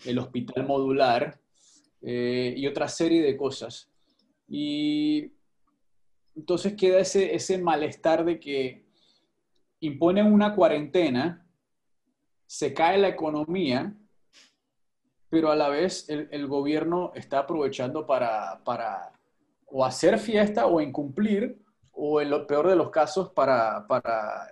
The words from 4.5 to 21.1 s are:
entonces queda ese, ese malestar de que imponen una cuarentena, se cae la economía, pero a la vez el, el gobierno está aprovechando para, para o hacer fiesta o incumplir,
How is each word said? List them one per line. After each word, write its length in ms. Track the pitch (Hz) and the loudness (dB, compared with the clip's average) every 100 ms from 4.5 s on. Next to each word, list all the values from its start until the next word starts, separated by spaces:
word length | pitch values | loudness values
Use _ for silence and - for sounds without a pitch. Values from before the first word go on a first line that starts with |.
| 143 147 147 151 151 151 151 151 - _ _ _ _ _ _ _ _ _ 156 | -6 -4 -2 0 0 0 0 -4 -14 _ _ _ _ _ _ _ _ _ -14
entonces 380 | 151 175 202 | -4 -2 -2
queda 260 | 208 185 185 | 2 4 4
ese, 360 | 185 196 180 165 | 4 2 0 -2
ese 220 | - 185 | -2 -2
malestar 680 | 170 151 147 - 165 165 170 | 0 0 -2 -2 0 2 0
de 140 | 165 | -2
que 460 | 143 139 127 123 _ _ _ _ _ _ _ _ _ _ | -4 -4 -4 -8 _ _ _ _ _ _ _ _ _ _
imponen 500 | 156 135 170 196 214 | -8 0 2 4 6
una 240 | 208 208 208 | 6 4 4
cuarentena, 880 | 165 147 147 180 156 123 165 170 _ _ _ _ _ _ _ _ _ _ _ | 4 2 0 0 2 0 -2 -6 _ _ _ _ _ _ _ _ _ _ _
se 260 | - 147 | -6 -4
cae 240 | - 165 196 | 2 2 4
la 120 | 190 | 2
economía, 840 | 175 156 151 156 185 147 131 180 - _ _ _ _ _ _ _ _ _ _ _ _ _ | 0 -4 -4 -4 -2 0 0 -4 -10 _ _ _ _ _ _ _ _ _ _ _ _ _
pero 220 | 160 156 | 2 4
a 40 | 151 | 2
la 140 | 143 | 2
vez 400 | 143 185 - - | 0 -2 -4 -8
el, 180 | 151 151 | -8 -6
el 160 | 147 139 | -8 -4
gobierno 640 | 143 143 156 160 175 180 120 | -2 0 0 0 -2 -4 -8
está 240 | - 135 | -4 -4
aprovechando 680 | - 165 135 135 127 151 - | -2 -2 -2 -2 -4 -6 -2
para, 560 | 127 120 107 90 85 | 0 0 -2 -6 -8
para 500 | 127 120 110 95 90 _ _ _ _ _ _ | -8 -6 -6 -8 -12 _ _ _ _ _ _
o 180 | 135 127 | -2 -2
hacer 340 | - 165 214 | 2 2 2
fiesta 460 | 220 208 208 214 220 | 2 2 2 2 2
o 140 | 165 | 2
incumplir, 800 | 143 - 139 | 0 -6 -6